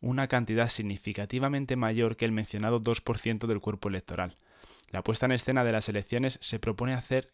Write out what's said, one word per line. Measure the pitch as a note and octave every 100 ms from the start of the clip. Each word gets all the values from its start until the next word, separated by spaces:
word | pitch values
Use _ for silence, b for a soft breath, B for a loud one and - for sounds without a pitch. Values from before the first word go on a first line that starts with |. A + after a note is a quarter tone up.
una | B2 B2+ C3+
cantidad | B2+ A#2 A#2 A#2
significativamente | - G#2 G2 - G#2 G#2 B2+ C#3 C#3+ C3+ B2+
mayor | A2 A2 A#2 A2+
que | A2+
el |
mencionado | A2 G#2+ G#2+ A2 A#2+
dos | A2+ A#2
por | - A#2
ciento | A2+ A2 A2+
del | G#2
cuerpo | G#2+ G2 G2+
electoral. | F#2+ - F2 F2+ - B B B B B
La | F#2+
puesta | - A2+ B2+
en |
escena | B2 - C3
de | A#2+
las | A2 G#2+
elecciones | G#2 - A#2+ C3+ -
se | - A2
propone | A2 G2+ B2 B2+
hacer | - C3 -